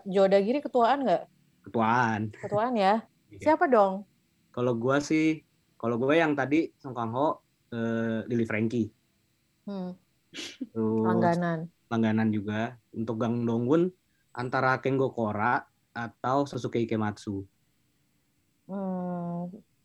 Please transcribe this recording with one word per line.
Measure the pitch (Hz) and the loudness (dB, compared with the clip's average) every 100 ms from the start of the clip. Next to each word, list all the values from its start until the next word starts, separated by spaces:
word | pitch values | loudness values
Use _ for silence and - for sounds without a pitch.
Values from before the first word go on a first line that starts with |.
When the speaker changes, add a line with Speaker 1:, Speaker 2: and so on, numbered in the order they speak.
Speaker 1:
Joe | 196 190 190 | -2 4 6
Dagiri | 196 196 285 | 6 4 -2
ketuaan | 277 247 226 277 | 0 2 4 2
nggak? | 247 170 - _ _ _ | 2 0 -2 _ _ _
Speaker 2:
Ketuaan. | - 117 110 123 117 107 110 | -6 0 2 4 2 0 -4
Speaker 1:
Ketuaan | - 196 208 240 | -8 -4 -2 0
ya? | 233 190 220 - _ _ | 2 2 2 -2 _ _
Speaker 2:
Iya. | - 302 | -4 2
Speaker 1:
Siapa | 311 349 | 2 4
dong? | 226 196 190 - _ _ _ _ | 6 4 2 -10 _ _ _ _
Speaker 2:
Kalau | - 123 | -2 0
gue | 117 123 143 | 0 2 2
sih, | 143 156 160 156 _ _ _ | 2 2 2 -2 _ _ _
kalau | - 117 117 | -6 -4 0
gue | 135 | 2
yang | 160 156 | 4 4
tadi | 139 131 156 151 _ | 0 0 0 -2 _
Song | 139 | -12
Kang-ho, | 120 113 123 156 - _ _ - | -6 -4 0 -2 -2 _ _ -12
eh, | 117 113 113 113 110 | -4 -2 -2 -2 -4
Lily | - 120 113 | -2 -2 -2
Frankie. | 107 113 120 107 _ _ _ _ _ _ _ - | -2 -2 0 -2 _ _ _ _ _ _ _ -12
Speaker 1:
Hmm. | 196 180 180 _ _ _ - - - | -10 -10 -12 _ _ _ -16 -16 -14
Speaker 2:
Terus | - 113 110 110 | -10 -4 -2 0
Speaker 1:
Langganan. | 110 113 170 170 175 160 170 _ - | 2 2 2 0 -2 -4 -8 _ -6
Speaker 2:
langganan | 117 113 110 110 | 0 2 2 0
juga. | 107 101 107 120 123 _ | 0 -4 -4 -6 -8 _
Untuk | - 113 113 | -10 -6 -2
Kang | 117 120 | -2 -2
Dong-woon, | 117 117 120 165 180 - _ _ _ | 0 0 2 2 2 -4 _ _ _
antara | - 127 131 131 131 | -10 -4 0 2 2
Kengo | 135 135 131 | 0 0 0
Kora | - 110 104 117 127 - _ _ | 0 -2 0 0 0 -4 _ _
atau | 120 113 - 127 139 | -12 -12 -6 -2 0
Sasuke | 143 123 113 120 | -2 -4 -4 -2
Ikematsu. | 113 113 107 101 - 98 95 _ _ _ _ _ _ _ _ _ _ _ | -2 -2 -2 -4 -8 -8 -8 _ _ _ _ _ _ _ _ _ _ _
Speaker 1:
Hmm, | - 196 190 185 180 175 170 175 180 202 _ _ | -12 -8 -6 -4 -6 -6 -6 -6 -8 -12 _ _